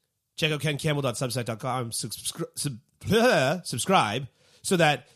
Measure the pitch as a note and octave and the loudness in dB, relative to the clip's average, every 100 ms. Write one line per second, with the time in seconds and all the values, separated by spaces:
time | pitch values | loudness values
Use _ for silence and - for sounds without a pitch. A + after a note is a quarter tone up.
0 | _ _ _ - D#3 D3+ D3+ C#3+ D#3+ D3 | _ _ _ -4 -2 0 -2 -2 -2 -2
1 | C#3 A2+ C3 B2 A#2 A2+ C3 B2+ A#2 - | -2 -2 -4 -4 -6 -6 -6 -4 -4 -6
2 | A#2 - - - E3 - D3 A2+ - _ | -8 -8 -10 -10 -10 -6 -8 -8 -14 _
3 | - G#3 B3 F3+ C3 F3 - B2 - F#3 | 0 4 6 4 2 0 -4 -4 2 4
4 | A2 A2+ C#3 _ _ _ - F#3 D#3 C3+ | 4 0 -6 _ _ _ -2 4 4 2
5 | - | -4